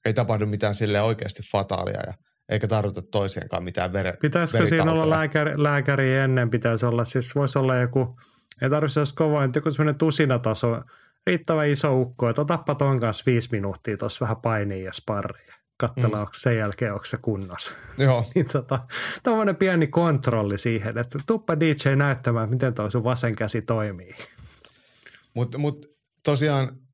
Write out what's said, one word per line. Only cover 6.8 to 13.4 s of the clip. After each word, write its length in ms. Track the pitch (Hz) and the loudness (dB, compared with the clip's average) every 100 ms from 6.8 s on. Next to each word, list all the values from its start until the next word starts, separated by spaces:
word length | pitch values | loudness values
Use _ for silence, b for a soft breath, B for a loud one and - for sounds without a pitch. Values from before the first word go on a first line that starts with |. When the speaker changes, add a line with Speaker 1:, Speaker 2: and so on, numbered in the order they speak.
| 120 | 0
Speaker 2:
olla? 200 | 117 117 | 0 0
Siis 300 | 131 123 143 | -2 -2 0
voisi 240 | 139 139 | 0 2
olla 160 | 131 127 | 2 2
joku, 440 | 123 131 123 - B B B - | 2 2 0 -6 B B B -4
ei 80 | 131 | 0
tarvitse 300 | 151 151 151 | 2 2 0
edes 140 | 143 | 0
kovaa, 300 | - 156 151 | 2 2 2
että 140 | 135 131 | 2 0
joku 140 | 156 | -2
semmoinen 260 | 143 151 147 | 0 0 2
tusinataso, 840 | 160 147 151 123 117 104 120 117 - b b b - | 2 4 2 2 0 0 0 -2 -8 b b b -2
riittävän 420 | 175 - 160 147 | 0 0 2 2
iso 320 | 143 151 131 | 2 2 2
ukko, 280 | 127 - 120 | 0 0 0
että 120 | 113 | 0
otappa 340 | 147 170 - 143 | 0 0 0 0
ton 240 | 139 131 | 2 2
kanssa 240 | 113 107 - | 0 0 2
viisi 240 | 120 | 2